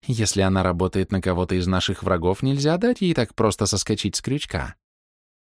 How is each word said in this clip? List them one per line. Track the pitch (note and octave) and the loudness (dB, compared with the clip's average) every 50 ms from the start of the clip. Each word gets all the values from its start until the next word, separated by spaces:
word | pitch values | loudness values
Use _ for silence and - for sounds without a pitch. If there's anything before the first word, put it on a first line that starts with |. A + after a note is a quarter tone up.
| _ - | _ -4
Если | C3 A2+ A2 G2+ - G2 | -2 0 0 0 2 2
она | G2 F#2+ F#2+ G2 F#2 | 2 4 4 2 2
работает | F#2 F2+ E2+ F#2 F#2 - F#2+ F#2+ - | 2 2 2 0 0 0 -2 -2 0
на | - F#2+ | -2 -2
кого-то | F2+ F#2 F#2 F2 F#2 F2 G2 | 0 0 0 0 0 0 0
из | F#2 F2+ F2 | 0 2 2
наших | F#2+ F#2 - - G2 - - | 0 0 0 -2 -4 -4 0
врагов, | F#2 F#2 F2 E2 F2+ F#2+ - - | 0 0 2 2 0 0 0 0
нельзя | C3 C3+ C#3 C#3 D3+ D#3+ F3 | -2 0 0 0 0 0 2
дать | G3+ A#3+ B3 - | 2 0 0 2
ей | G3+ F3+ E3 | 0 0 2
так | C#3 A#2+ - - | 0 0 -2 0
просто | - A2 G#2+ G2 - G#2+ | 0 2 2 2 2 0
соскочить | G2 - F#2+ - - A2 G2+ - G2+ - | 0 0 -2 0 -2 -2 -2 -2 -4 -4
с | - | -4
крючка. | - - C3 D3 - - - F2+ C#2 A#1+ - _ _ _ _ _ _ _ _ _ _ _ _ _ _ _ _ | -4 -4 -4 -4 -6 -6 -6 -6 -6 -6 -10 _ _ _ _ _ _ _ _ _ _ _ _ _ _ _ _